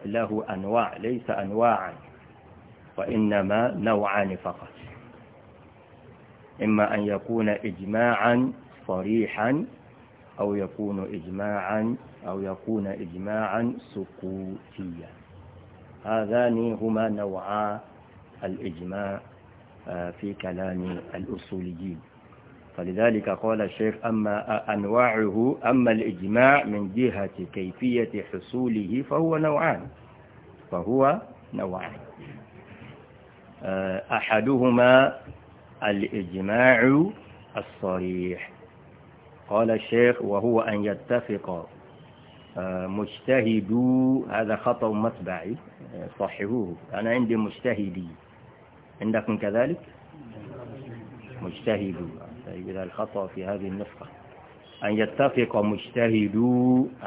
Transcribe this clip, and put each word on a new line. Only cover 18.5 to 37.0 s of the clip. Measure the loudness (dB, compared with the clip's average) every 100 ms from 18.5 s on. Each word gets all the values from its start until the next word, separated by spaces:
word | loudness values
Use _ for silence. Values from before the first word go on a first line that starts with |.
| -6 -8 -8 -8 -6 -6 -6 -10 -20 -20 -20 -20 -18 -10
آه، | -8 -8
في | -6 -8
كلام | -6 -6 -6 -4 -4 -4 -6 -8 -10
الأصوليين. | -8 -10 -8 -8 -8 -8 -8 -10 -14 -20 -20 -20 -20 -20 -16 -10
فلذلك | -4 2 2 2 0
قال | -2 0 0
الشيخ: | -2 -2 -2 -2 -2
"أما | 0 0 -2 -2 -2 -2
أنواعه، | -2 2 4 4 4 2 2 2 2 2
أما | 4 6
الإجماع | 4 0 -4 0 6 8 6
من | 4 -2 -2 0
جهة | 0 0 -4 -6 -10
كيفية | -6 -8 -2 0 2 0 -4 -8
حصوله | -10 -6 -2 0 0 -2 -4 -2
فهو | 0 2 2
نوعان، | 2 2 2 0 -4 -16 -20 -20 -20 -20 -20 -20 -6
فهو | -4 0 4 4 2 -4 -18 -12
نوعان. | -6 -6 -6 -8 -12 -16 -18 -18 -18 -20 -20 -20 -20 -20 -20 -20 -20 -20 -20 -20 -12
آه، | -6 -2 -2 -4 -2
أحدهما | -2 2 2 4 4 6 8 10 10 8 2 -12 -18 -20 -20 -20 -4
الإجماع | 0 0 0 -2 -6 -4 0 6 8 8 8 6